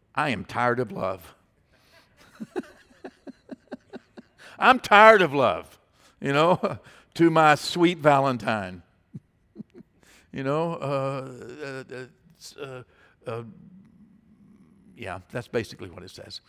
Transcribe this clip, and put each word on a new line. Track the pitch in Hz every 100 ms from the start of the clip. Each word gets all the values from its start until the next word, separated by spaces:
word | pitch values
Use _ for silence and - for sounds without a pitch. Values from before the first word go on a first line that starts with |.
| _ -
"I | 151
am | 104 95
tired | 113 120 120
of | 123
love." | 196 95 92 - _ _ _ _ _ _ _ _ _ _ -
<laughs> | - - - - _ _ - _ - - - - - - _ - _ - - _ - -
"I'm | 220 254
tired | - 202 220 220
of | 170
love, | 139 120 85 - _ _ _ _ -
you | 143
know, | 139 165 185 - 104 - -
<laughs> | _ -
to | 165
my | 160 156 143
sweet | - 175 175 175
Valentine." | 151 139 135 123 104 110 95 92 - _ _ - _ _ _ -
<laughs> | - 370 - _ _ _ _
You | 135
know, | 135 147 170 170
uh, | 135 139 135 135 131 127 110 135 139 131 127
uh, | 123 123 _ _ _ - -
uh, | 139 127 117 _ _ _ -
uh, | 117 117 - - - - _ - _ _ _ _ _ _ _ _ 92
yeah, | 101 92 -
that's | 123 -
basically | 120 107 - 92
what | 82
it | 92
says. | - - -